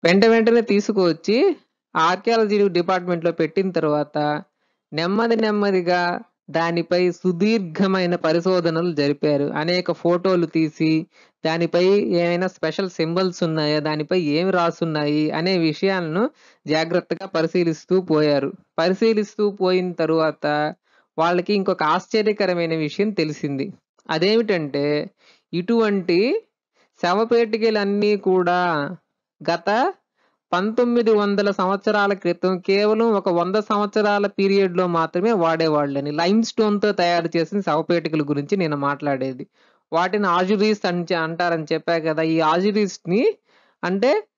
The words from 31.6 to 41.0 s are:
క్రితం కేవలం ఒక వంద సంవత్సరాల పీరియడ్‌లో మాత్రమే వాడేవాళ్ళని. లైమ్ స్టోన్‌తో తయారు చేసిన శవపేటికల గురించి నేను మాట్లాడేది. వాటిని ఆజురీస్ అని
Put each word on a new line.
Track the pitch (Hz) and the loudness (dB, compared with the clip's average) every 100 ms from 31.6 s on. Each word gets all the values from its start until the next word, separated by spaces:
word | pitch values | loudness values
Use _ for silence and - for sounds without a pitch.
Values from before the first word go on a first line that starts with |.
| 185 196 208 208 202 | 0 0 0 0 0
క్రితం | 196 175 175 185 185 | 0 -2 -2 -2 -2
కేవలం | 185 196 208 220 233 | 0 0 2 2 2
ఒక | 208 190 | 2 0
వంద | 175 170 202 | 0 0 -2
సంవత్సరాల | 208 208 208 214 208 202 202 | 0 -2 0 0 0 2 -2
పీరియడ్‌లో | 202 196 196 196 175 180 | 0 2 2 2 0 0
మాత్రమే | 170 160 175 202 | 0 0 0 0
వాడేవాళ్ళని. | 220 165 160 165 151 143 139 139 | 2 2 2 2 2 0 -4 -4
లైమ్ | 147 170 214 | -2 2 2
స్టోన్‌తో | 226 - 214 208 208 | 0 0 0 2 0
తయారు | 202 175 175 165 | 0 0 0 0
చేసిన | 170 160 202 | -2 -2 -4
శవపేటికల | 190 151 156 170 160 156 | -2 -2 0 -2 0 -4
గురించి | 147 143 143 196 | -2 -2 -2 -2
నేను | 165 147 | -2 -2
మాట్లాడేది. | 139 143 147 135 135 127 - _ _ _ _ | -2 -2 -2 -2 -4 -8 -14 _ _ _ _
వాటిని | 160 185 208 202 | -2 0 0 0
ఆజురీస్ | 175 185 208 214 208 | 0 2 2 2 0
అని | 190 175 | -2 -2